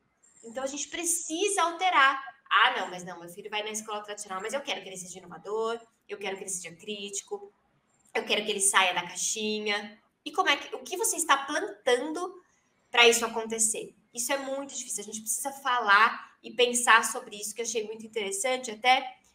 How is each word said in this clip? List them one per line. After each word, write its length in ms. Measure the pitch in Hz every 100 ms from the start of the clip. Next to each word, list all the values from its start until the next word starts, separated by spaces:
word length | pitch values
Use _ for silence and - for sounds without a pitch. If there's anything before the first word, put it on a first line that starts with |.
| _ _ _ _
Então, 200 | 226 240
a 20 | 262
gente 220 | 285 -
precisa 760 | 330 330 - - 330 403 381
alterar. 580 | 339 339 370 320 269 285 - - -
"Ah, 300 | 202 247 240
não, 100 | 185
mas 140 | 180
não, 160 | 180 170
meu 80 | 170
filho 200 | 202 208
vai 140 | 214
na 80 | 214
escola 320 | 214 220 208
tradicional, 400 | 208 202 196 185
mas 100 | 220
eu 80 | 277
quero 220 | 277 190
que 60 | 190
ele 80 | 185
seja 240 | 180 185
inovador, 600 | 175 165 196 220 226 233 - _ -
eu 100 | 196
quero 180 | 196 196
que 60 |
ele 80 | 202
seja 240 | - 165
crítico, 760 | 170 - 208 202 392 - 403 403 _ _ _ _ _ _
eu 120 | 233
quero 200 | 226 214
que 60 | 214
ele 100 | 202
saia 320 | - 202 185
da 100 | 180
caixinha." 960 | 175 - - 220 214 214 214 208 214 - _ _
E 80 | 294
como 160 | 381 330
é 80 | 277
que, 180 | -
o 80 | -
que 140 | - 359
você 200 | 440 330
está 200 | - 285
plantando 1000 | - 311 - - 254 254 302 349 370 - _ _ _ _ _
pra 180 | 247 240
isso 160 | 233
acontecer? 680 | 226 220 220 226 - 160 - _ _
Isso 200 | 240 -
é 60 | 277
muito 360 | 269 269 277
difícil. 280 | - - -
A 40 | 214
gente 140 | 220
precisa 320 | - - 277
falar 840 | 269 269 247 208 202 233 - - _
e 80 | 233
pensar 540 | 226 247 240 254 226
sobre 320 | 233 - - 208
isso, 180 | -
que 80 | -
eu 40 | 226
achei 200 | 233 208
muito 180 | 220
interessante. 680 | 220 226 196 196 254 254 247
Até 460 | 214 254 269 - - _